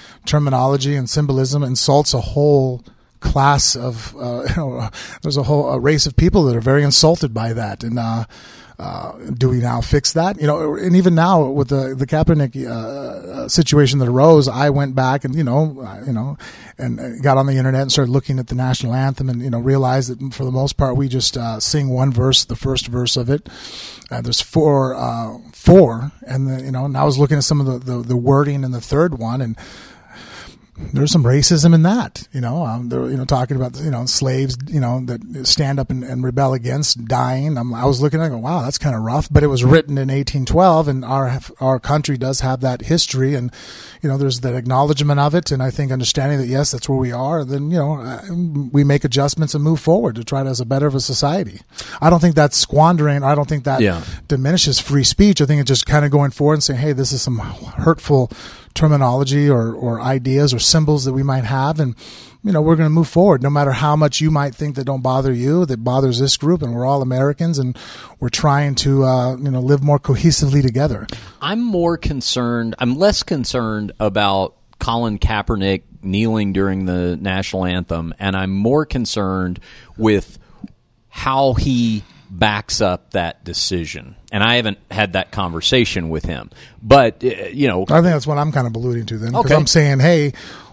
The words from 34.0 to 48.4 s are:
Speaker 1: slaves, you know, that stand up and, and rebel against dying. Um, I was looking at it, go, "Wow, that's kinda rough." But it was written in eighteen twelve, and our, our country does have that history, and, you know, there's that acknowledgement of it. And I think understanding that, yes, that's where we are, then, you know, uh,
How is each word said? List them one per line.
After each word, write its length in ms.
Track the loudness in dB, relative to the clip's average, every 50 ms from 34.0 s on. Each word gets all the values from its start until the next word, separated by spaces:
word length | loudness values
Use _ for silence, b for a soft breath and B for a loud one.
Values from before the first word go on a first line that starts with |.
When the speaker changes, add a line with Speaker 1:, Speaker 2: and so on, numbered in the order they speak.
| -2
Speaker 1:
slaves, 540 | -2 -2 -2 0 0 0 0 -2 -2 -4 -6 -6
you 120 | -4 -2 -2
know, 220 | 0 0 -2 -4 -4
that 400 | -6 -8 -8 -10 -12 -10 -4 -2
stand 340 | 0 2 2 0 0 -2 -2
up 80 | -4 -4
and, 160 | -6 -6 -6
and 180 | -6 -4 -4
rebel 300 | -4 -2 0 0 0 0
against 540 | 0 -2 -4 -4 -4 -2 -2 -2 -2 -2 -4
dying. 500 | -2 -2 0 0 0 -2 -2 -2 -2 -2
Um, 160 | -2 -4 -4
I 140 | -4 0 0
was 160 | 0 2 2
looking 180 | 0 0 0 0
at 60 | -2
it, 20 | -2
go, 80 | -4
"Wow, 240 | -4 -4 -4 -2 -2
that's 160 | -2 -4 -4
kinda 220 | -4 -2 -2 -2 -2
rough." 280 | -2 -2 -2 -2 0 4
But 120 | 4 4
it 40 | 4
was 180 | 4 2 4 4
written 320 | 6 6 6 4 2 -2
in 140 | -2 -2 -2
eighteen 340 | -2 -2 -2 -2 -4 -4 -2
twelve, 420 | 0 2 4 4 6 4 4 2
and 160 | 0 -2 -4
our, 380 | -4 -4 -2 -2 -2 -2 -4 -6 -8 -12 -10 -4
our 200 | -2 0 0 0
country 380 | 0 0 -2 0 0 -2 -4 -4
does 220 | -4 -4 -4 -2
have 200 | -2 -2 -2 -2
that 220 | -2 -4 -4 -4
history, 520 | -2 0 0 0 0 0 -2 0 0 0 0
and, 160 | -2 -4 -6 B B B B B B B B B B
you 80 | -4 -2
know, 80 | -2 0
there's 220 | 0 -2 -2 -2
that 140 | -4 -4 -4
acknowledgement 640 | -4 -2 0 2 2 2 2 2 2 0 2 2 2
of 160 | 2 2 2
it. 160 | 0 0 -2
And 120 | -2 -2
I 80 | -2 -2
think 220 | -2 -2 -4 -2
understanding 440 | -2 -2 -2 -2 -2 0 0 0 0 -2
that, 60 | -2
yes, 260 | -2 -2 -2 -2 -2
that's 180 | -4 -4 -4 -2
where 80 | -2 0
we 120 | -2 -2
are, 320 | -4 -4 -4 -2 -2 -4
then, 280 | -4 -4 -4 -4 -4 -2
you 80 | -2 0
know, 160 | 0 -2 -2
uh, 260 | -4 -6 -10 -12 -12 -10 -8 -6 -4